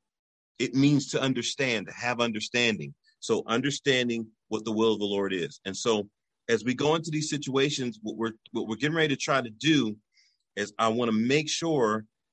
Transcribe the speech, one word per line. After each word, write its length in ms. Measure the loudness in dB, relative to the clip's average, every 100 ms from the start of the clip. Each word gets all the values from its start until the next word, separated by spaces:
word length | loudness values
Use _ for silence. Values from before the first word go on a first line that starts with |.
| _ _ _ _ _ -6
it 160 | -2
means 360 | 4 4 4 2
to 100 | 0
understand, 640 | 0 0 -2 -2 0 -2 -4
to 60 |
have 280 | -6 -4 0
understanding. 760 | 0 -2 -2 0 2 0 -6 -14 _ _
So 220 | -2 0 0
understanding 800 | 0 0 0 2 2 2 -2 -6 _ _
what 160 | -6
the 80 | -2
will 220 | 2 2
of 40 | 2
the 60 |
Lord 280 | 0 0 0
is. 280 | -2 -4 -8 -10
And 100 | -4
so 320 | 0 0 -2 _ _ _ -2
as 160 | 0
we 100 | 0
go 200 | 0 2
into 160 | 0 0
these 180 | -4 -2
situations, 720 | -4 -2 0 0 0 -4 -6
what 140 | -8 -4
we're, 160 | -4 -6 -8
what 160 | -6 -6
we're 80 | -2
getting 200 | -2 0
ready 180 | 0
to 60 | 0
try 200 | 0 0
to 100 | -2
do 460 | -2 4 4 2 -4 _ _ _ _ _ -6
is 160 | -6 0
I 100 | 0
wanna 240 | 2 2
make 360 | 2 2 2 0
sure 580 | -4 -2 2 2 0 -6 _ _